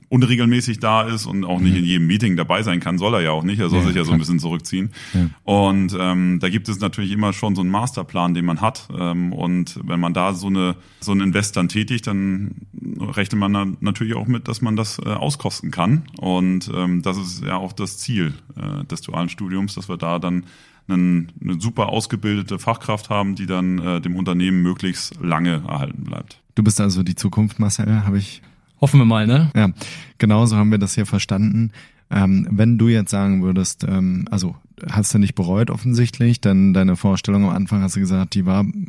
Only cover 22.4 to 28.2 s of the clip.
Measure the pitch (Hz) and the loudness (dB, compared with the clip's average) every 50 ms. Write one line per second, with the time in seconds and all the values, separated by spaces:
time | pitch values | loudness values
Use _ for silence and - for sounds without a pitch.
22.4 | 95 - 101 90 - 120 117 - - - 107 104 - - 110 101 101 98 98 95 | -4 -6 -8 -6 -4 -4 -4 -4 -4 -6 -6 -6 -4 -4 -2 -2 -2 -2 -4 -4
23.4 | 98 87 92 92 90 92 92 90 82 90 87 87 87 90 90 92 87 92 90 90 | -4 -4 -2 -2 0 0 -2 -2 -2 -2 -2 -2 -2 -4 -4 -2 -2 0 0 2
24.4 | 90 92 92 90 87 90 92 - 98 92 87 - - - - - 87 87 82 78 | 2 2 2 2 2 2 0 -2 -4 -6 -4 -6 -8 -10 -10 -8 -4 -2 0 0
25.4 | 85 87 82 78 73 - 78 73 69 - - - - - 50 50 50 - - _ | 0 0 0 -2 -4 -6 -6 -6 -6 -6 -8 -10 -10 -10 -10 -12 -12 -16 -20 _
26.4 | _ _ - - 107 110 104 - 104 98 90 95 92 90 90 - - 98 - 104 | _ _ 0 2 4 4 4 4 2 0 2 0 0 -2 -2 -2 -2 -2 0 2
27.4 | 110 104 - - 110 101 - - 104 107 110 107 101 98 98 101 | 0 0 0 0 -2 -2 0 -2 0 0 2 2 2 2 0 0